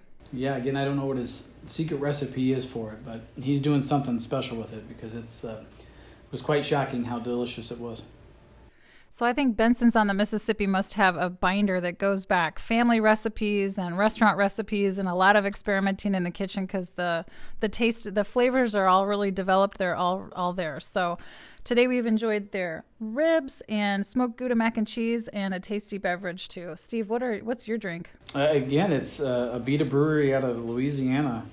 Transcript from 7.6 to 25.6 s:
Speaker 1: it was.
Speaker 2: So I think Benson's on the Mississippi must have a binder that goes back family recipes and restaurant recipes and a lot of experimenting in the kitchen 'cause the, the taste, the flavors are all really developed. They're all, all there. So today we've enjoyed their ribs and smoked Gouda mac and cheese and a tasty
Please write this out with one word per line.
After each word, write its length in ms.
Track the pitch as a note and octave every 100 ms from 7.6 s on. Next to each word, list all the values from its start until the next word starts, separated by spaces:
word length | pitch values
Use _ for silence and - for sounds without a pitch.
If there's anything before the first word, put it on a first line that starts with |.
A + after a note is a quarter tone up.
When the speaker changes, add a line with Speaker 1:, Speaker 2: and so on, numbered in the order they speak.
| A2
Speaker 1:
it 100 | A#2
was. 240 | A#2 A2+ - - - - - - - - - - -
Speaker 2:
So 140 | - A#3+
I 80 |
think 240 | B3 C4+ G#3
Benson's 380 | A3+ A#3+ A#3 A3+
on 100 | G#3
the 80 |
Mississippi 540 | G3 G#3 G#3+ - G#3 G3
must 260 | F#3+ G3
have 240 | A3 F#3+ E3
a 140 | F3
binder 500 | F3+ F3+ G3 G#3 F#3
that 160 | F3 F3
goes 280 | G3 G3 -
back 320 | F3+ D#3+ -
family 400 | - A#3 A#3+ A#3
recipes 800 | G#3+ G#3+ A3+ - G#3 G3+ G3 G3
and 180 | F3 F3
restaurant 400 | G#3+ - G#3+ F3
recipes 640 | G3 - G3+ G#3 G3 F#3+
and 100 | F#3+
a 60 | F3+
lot 200 | F#3 G#3
of 120 | G3
experimenting 680 | - - G3 G3 G3 G#3
in 100 | F#3+
the 80 | F3+
kitchen 360 | - G3 G3 F#3
'cause 240 | F#3+ F3+
the, 340 | - F3 E3 - - - -
the 100 | G#3+
taste, 440 | - A#3 A3+ G#3+
the 100 | G3
flavors 520 | G3 B3 B3 C4 A#3+ G3+
are 100 | F#3+
all 220 | F#3+ G3
really 240 | G3+ G3+
developed. 480 | F#3+ F#3+ F#3+ G3 -
They're 160 | F#3 E3
all, 340 | F3+ F#3 F#3+ -
all 180 | F3+
there. 260 | F#3 D#3+ C#3
So 380 | - G3+ F3 F3 - - - -
today 240 | - A#3+ B3+
we've 180 | B3 A3+
enjoyed 460 | A3 A3+ G#3 G#3
their 320 | G3 F3 D#3+ - -
ribs 640 | A3 A#3 E4 D#4+ C4+ - -
and 380 | G#3+ G3+ G3 G3+
smoked 320 | B3+ B3 A#3
Gouda 160 | B3
mac 240 | A#3 A3+ A3+
and 100 | G#3
cheese 400 | A#3+ A3+ A#3 A3+
and 260 | G3+ G3
a 40 |
tasty 380 | F#3